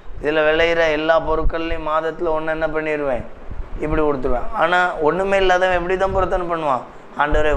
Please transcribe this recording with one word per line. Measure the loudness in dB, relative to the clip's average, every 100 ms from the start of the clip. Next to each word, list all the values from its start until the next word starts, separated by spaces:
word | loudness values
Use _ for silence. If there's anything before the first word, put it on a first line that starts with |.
| -10 -4
இதுல | 0 2
விளையிற | 4 4 4 4 2
எல்லா | 2 2 2
பொருட்கள்லையும் | 2 2 2 0 -4 -4 0
மாதத்துல | 0 -2 -2 -2
ஒண்ணு | 0 -2
என்ன | -2 -2
பண்ணிடுவேன், | -2 -2 -2 0 -2 -6 -12 -10 -8 -6 -6
இப்படி | -2 0
கொடுத்துருவேன்." | 2 0 0 0 0
ஆனா | 0 0 2 0 0
ஒண்ணுமே | -2 0 0 2
இல்லாதவன் | 2 2 2 0
எப்படி | -2 -2
தான் | 0
பொருத்தனை | 0 0 -2 -2
பண்ணுவான்? | -2 0 -2 -4 -18 -14 -2
"ஆண்டவரே, | 0 2 2